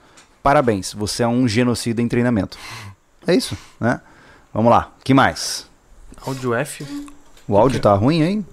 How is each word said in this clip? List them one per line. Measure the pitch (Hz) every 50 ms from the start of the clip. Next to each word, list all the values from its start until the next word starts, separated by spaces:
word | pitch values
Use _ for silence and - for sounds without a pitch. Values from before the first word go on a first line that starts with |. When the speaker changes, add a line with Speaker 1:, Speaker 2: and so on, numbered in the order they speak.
| _ _ _ - - _ _ _ -
Speaker 1:
parabéns, | 139 143 151 139 120 107 95 90 - -
você | 104 104 98 - - 120
é | 117
um | 120 123 131 120
genocida | 101 120 123 123 117 - - 120 113 110
em | 120 117
treinamento. | - 120 120 123 120 101 85 - - - - - - - 104 101 - _ _ _ _ _ -
É | - 175
isso, | 254 - - - - - - - -
né? | 113 117 135 165 - - - - - - - - _ _ -
Vamos | 107 110 117
lá, | 113 95 - - - - -
que | - 131
mais? | 135 120 92 - - - - - - - - _ _ _ _ - - - - - - -
Speaker 2:
Áudio | 135 135 131 127 123 117
F? | 120 147 143 - - 151 143 285 285 285 - - - - - - - - -
Speaker 1:
O | 104 98
áudio | 113 135 120 110
tá | - 107 101
ruim, | 98 104 135 165 165
hein? | 151 170 202 214 185 -